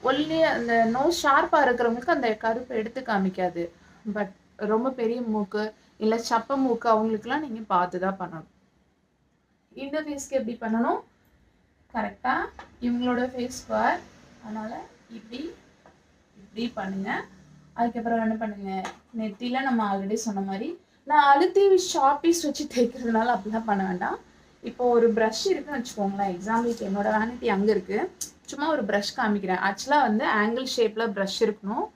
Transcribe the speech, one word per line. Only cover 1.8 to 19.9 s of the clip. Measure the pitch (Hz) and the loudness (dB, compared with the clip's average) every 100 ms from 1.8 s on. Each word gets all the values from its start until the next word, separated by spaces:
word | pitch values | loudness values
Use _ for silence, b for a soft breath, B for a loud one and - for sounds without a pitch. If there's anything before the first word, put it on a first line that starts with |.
| 233 233 302 | 0 0 0
அந்த | 311 240 214 | 0 0 -2
கருப்பை | 226 226 247 233 | -2 -4 -4 -6
எடுத்து | 214 262 | -4 -8
காமிக்காது. | 240 208 190 185 180 175 170 - b b 220 208 | -2 0 0 0 -2 -2 -8 -10 b b -8 -6
But | 196 - _ - | -6 -8 _ -8
ரொம்ப | 208 220 254 | 0 0 0
பெரிய | 254 226 240 | -2 -2 -2
மூக்கு | 233 214 202 208 214 b b b | -2 -2 -2 -4 -6 b b b
இல்ல | 214 226 233 | 0 0 0
சப்ப | 233 233 277 | -2 0 0
மூக்கு | 262 233 233 | 0 0 2
அவங்களுக்குலாம் | 220 226 214 226 277 | 2 2 -2 -4 -6
நீங்க | 302 220 220 | -4 -10 -2
பார்த்து | 185 180 180 | 0 0 -2
தான் | 185 190 | -4 -4
பண்ணணும். | 175 160 160 _ _ _ _ _ _ _ _ _ _ _ _ | -10 -12 -18 _ _ _ _ _ _ _ _ _ _ _ _
இந்த | - 277 302 | -14 -8 -6
ஃபேஸ்க்கு | 302 285 - | -6 -8 -4
எப்படி | 262 220 233 | -2 -2 -6
பண்ணணும்? | 226 226 247 415 - _ _ _ _ _ _ _ _ | -2 0 2 0 -4 _ _ _ _ _ _ _ _
கரெக்டா | 233 208 202 247 302 - - - - | -6 -6 -6 -2 -2 -4 -12 -20 -6
இவங்களோட | 240 240 247 240 254 | -4 -2 0 0 -2
ஃபேஸ் | 254 240 | -4 -8
ஸ்கொயர், | - - 220 240 349 - - - - | -8 -4 0 0 0 -6 -20 -20 -20
அதனால | 226 220 220 247 392 _ _ | -12 -10 -10 -12 -16 _ _
இப்படி, | 226 220 247 330 - _ _ - _ _ _ _ _ | -20 -16 -12 -12 -14 _ _ -20 _ _ _ _ _
இப்படி | 190 214 233 | -16 -6 -6
பண்ணுங்க. | 220 190 190 202 311 - - - - - | -4 -6 -6 -4 -6 -8 -18 -20 -20 -18
அதுக்கப்புறம் | - 233 240 226 233 | -2 -2 -2 -2 0
என்ன | 220 | 0
பண்ணுங்க? | 220 220 202 196 190 190 - _ 233 | -2 -6 -8 -6 -6 -6 -12 _ -6
நெத்தியில | 220 196 247 254 | -6 -6 -4 -2
நம்ம | 269 233 208 | 0 0 0